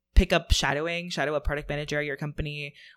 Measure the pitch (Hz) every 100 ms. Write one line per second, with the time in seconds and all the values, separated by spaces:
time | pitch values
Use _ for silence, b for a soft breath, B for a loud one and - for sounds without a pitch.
0 | _ - 180 175 165 - 139 143 165 170
1 | 175 170 143 151 151 147 147 147 147 147
2 | 147 139 147 147 151 147 143 B B